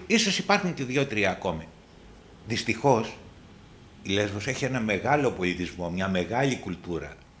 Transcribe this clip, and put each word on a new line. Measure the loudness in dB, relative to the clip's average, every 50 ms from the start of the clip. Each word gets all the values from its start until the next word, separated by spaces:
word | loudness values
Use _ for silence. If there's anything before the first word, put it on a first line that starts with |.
| -2 2
ίσως | 2 4 4 2 0 0
υπάρχουν | 2 4 2 4 2 0 -2
και | -4 -4
δύο-τρία | -2 0 0 0 0 0 0 2 2
ακόμη. | 0 0 -2 -2 -2 -4 -6 -12 -16 -20 -20 -20 -20 -20 -20 -20 -20 -20 -20 -20 -20 -14 -8 -4
Δυστυχώς, | -4 -2 0 -2 0 2 4 4 6 4 2 -2 -8 -14 -16 -20 -20 -20 -20 -20 -20 -20 -20 -20 -20 -20 -20 -20 -20 -10 -4
η | 0
Λέσβος | 2 2 2 2 -2 -4 -4 -4
έχει | -4 -2 -2
ένα | -2 -2 0
μεγάλο | 0 0 0 0 2 2 2 4 4 2
πολιτισμό, | 0 0 0 0 0 0 -4 -6 -6 -6 -6 -4
μια | -2 -2 -2 0
μεγάλη | 0 0 0 0 0 0 2 0 0
κουλτούρα. | -2 -4 -8 -8 -8 -6 -6 -6 -6 -6 -8 -14 -16 -20 -20 -20 -20